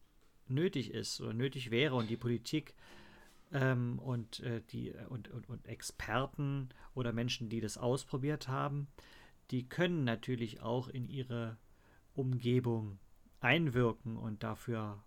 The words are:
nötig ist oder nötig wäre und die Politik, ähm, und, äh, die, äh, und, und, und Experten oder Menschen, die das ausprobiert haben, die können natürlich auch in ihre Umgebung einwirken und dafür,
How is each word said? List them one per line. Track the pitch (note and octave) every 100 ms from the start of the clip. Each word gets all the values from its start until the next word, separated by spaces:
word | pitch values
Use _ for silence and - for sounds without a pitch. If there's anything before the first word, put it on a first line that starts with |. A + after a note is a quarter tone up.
| - - - - -
nötig | C3 F#3 D3+ A2
ist | A2+ - -
oder | A#2
nötig | A2 C3+ C3+ A#2+
wäre | A#2 D3 B2+
und | A2
die | A2+
Politik, | A#2+ A#2 - D#3 - - - - - - - - -
ähm, | C#3 C3 B2+ A#2+ B2
und, | C3 A#2+ G#2+ -
äh, | B2 A#2 -
die, | B2 A#2+
äh, | - A2+
und, | B2+ -
und, | B2+ -
und | A#2+ -
Experten | A2+ - - - A2+ B2+ - C#3+ C#3 C3 - -
oder | - A#2+
Menschen, | A2+ B2 - A#2
die | A2+
das | G#2+ -
ausprobiert | B2 C3+ - C#3 C#3 D3+ -
haben, | C3+ C#3+ C#3+ C#3 - - - - - -
die | C3 B2
können | - F3+ F3
natürlich | B2+ A2+ - A#2+ A#2 -
auch | A2 B2+ B2
in | C3 B2
ihre | C#3+ B2+ A#2+ A2+ A2 - - - - -
Umgebung | - C3 B2 A#2+ B2 A#2+ A2+ G#2+ G2 - - - -
einwirken | B2 D3+ D#3+ B2 A#2+ G#2+ A#2 A2+
und | A2+ G#2+
dafür, | A2+ G#2+ - A2+ G#2+ G2+